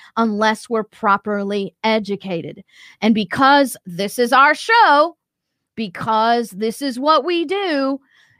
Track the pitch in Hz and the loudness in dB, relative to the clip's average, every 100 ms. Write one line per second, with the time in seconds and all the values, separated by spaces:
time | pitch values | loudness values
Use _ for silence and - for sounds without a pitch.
0 | - - 226 208 220 214 - 226 208 _ | -8 -4 -2 0 0 -2 -4 -6 -6 _
1 | 214 202 214 202 196 208 190 - 220 220 | 0 0 -2 -6 -4 -6 -6 -4 -2 -2
2 | 196 196 196 170 - - - _ - _ | -2 -8 -6 -8 -8 -16 -20 _ -20 _
3 | 220 220 190 - 269 285 269 - 185 175 | 0 0 -2 2 4 4 2 -4 -12 -8
4 | 202 - 240 254 285 302 - 466 370 285 | -6 -2 2 4 4 2 0 4 6 4
5 | 330 - _ _ _ _ _ - 214 - | 2 -2 _ _ _ _ _ -10 -10 -8
6 | - 220 226 240 226 185 220 220 277 240 | -2 0 2 0 -2 -6 -6 -4 -6 -2
7 | 294 311 339 339 302 392 381 285 269 277 | 0 0 0 -4 -4 -4 -2 -2 -2 -4
8 | _ _ _ _ | _ _ _ _